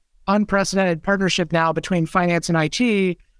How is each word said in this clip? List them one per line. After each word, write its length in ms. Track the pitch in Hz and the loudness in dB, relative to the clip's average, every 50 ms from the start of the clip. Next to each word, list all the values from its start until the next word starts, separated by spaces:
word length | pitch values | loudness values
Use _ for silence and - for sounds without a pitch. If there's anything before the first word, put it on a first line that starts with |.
| _ _ _ _ _ - | _ _ _ _ _ 0
unprecedented 760 | 202 208 208 - 202 196 190 - 185 196 190 180 170 156 - | 0 0 0 0 0 0 0 0 0 0 0 0 0 -2 -2
partnership 480 | - 196 196 196 180 - - 180 156 | -2 0 0 2 0 0 0 -2 0
now 220 | 175 165 165 165 156 | 0 0 2 0 0
between 320 | 160 156 - 185 175 160 | -2 -2 -2 0 0 0
finance 420 | 160 - 185 175 175 170 170 - - | 0 0 0 0 0 0 0 0 0
and 100 | 170 165 | 0 0
I 120 | 156 156 | 0 0
T 480 | - - 247 240 214 196 190 185 170 - - _ _ _ | 0 0 0 2 2 2 0 0 -2 -4 -10 _ _ _